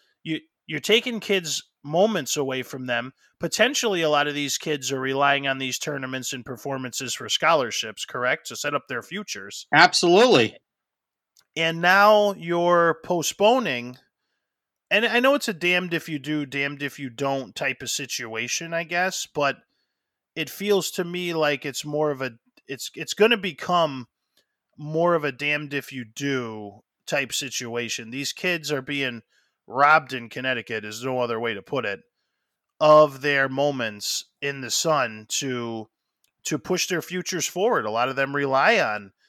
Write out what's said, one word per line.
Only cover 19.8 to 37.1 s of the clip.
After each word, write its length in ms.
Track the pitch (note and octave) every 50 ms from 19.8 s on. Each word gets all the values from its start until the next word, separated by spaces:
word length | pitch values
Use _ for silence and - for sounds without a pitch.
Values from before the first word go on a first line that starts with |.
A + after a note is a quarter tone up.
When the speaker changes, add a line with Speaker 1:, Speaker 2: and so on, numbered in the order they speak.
| _ _ _ _ _ _ _ _ _ _ _ E3
Speaker 1:
it 100 | D#3 -
feels 440 | - - G3 G#3 G3+ F#3+ D#3+ - -
to 100 | - F3+
me 320 | E3+ F3 F3+ F3+ F3 E3+
like 320 | D#3+ D#3 D3 D3 C3+ -
it's 180 | C#3+ B2 - -
more 280 | D3+ D3 D3+ D3+ D3+ C#3+
of 100 | B2+ C3
a, 80 | B2+ A#2 A#2 _ _ _ _ _ -
it's, 240 | C#3 B2 - - -
it's 180 | D#3 D#3+ - -
gonna 240 | - G#3 A3+ A#3+
become 680 | G#3 F#3 F#3+ D3 - - - F3+ F3 E3 D3+ C3+ C3 A#2+ - _ _ _ _ _ _ _ _ _ _ _ _ _
more 400 | - D3 D3+ D#3 D#3+ E3+ F3 E3+
of 80 | D#3+ D3
a 80 | C#3 C3
damned 420 | B2 C#3+ D3 D3 D3 D3+ C#3 C#3+
if 180 | C#3 B2+ - C3+
you 120 | C3 A#2+
do 760 | A2 A2 - C#3 C#3+ C#3 B2+ B2 A2+ A2 G#2+ G#2 G2+ G2 A2 _ _ _ _ _ -
type 240 | D#3 C#3+ C#3 A#2 -
situation. 800 | - C#3+ B2+ - - B2+ A#2 A#2 A#2+ A#2+ A2+ - - A#2 A2
These 220 | A#2+ C3+ C#3+ - -
kids 380 | - - F3+ F3 E3 D3+ C#3+
are 100 | D3+ C3+
being 420 | C3 C#3 C#3+ C#3 C#3 B2+ A#2+ A2+ - _ _ _ _ _ _ _ _
robbed 460 | - A2 B2+ C#3+ D3 D#3 D#3+ D3 - C3+
in 160 | B2 A#2 A2
Connecticut, 560 | - B2+ B2+ C3 B2+ A#2+ A2 - A#2 G#2+ G#2
is 200 | G#2+ G#2+ A2+ B2
no 140 | C3+ B2+ B2+
other 220 | B2 A#2 A#2 A2+
way 140 | A#2+ A#2 G#2+
to 60 | G2
put 240 | F#2+ - D3 C3+ A#2
it, 180 | G#2 G2 F#2+ - _ _ _ _ _ _ _ _ _ _ _ _ _ _ _
of 420 | D#3 D3+ D3+ D3+ D#3 D3 C#3 C3
their 280 | C3 D3 C#3+ C#3 C3+ C3
moments 800 | C3 C3+ C#3+ D3 C#3 C3 A#2 A2 G#2 G#2 - - - - - - _ _
in 200 | - C#3+ C#3 C#3
the 100 | B2+ A#2
sun 560 | - - - E3 D#3 C#3+ B2+ A2+ A2 G#2+ G#2+ - - -
to, 480 | C#3+ C3+ B2+ B2 A#2+ A#2 A2+ A2+ A2 - _ _ _ _ _ _ _ _ _ _ _
to 120 | - D#3+
push 300 | C#3+ - - F#3 E3+ -
their 160 | - F#3 E3 -
futures 460 | -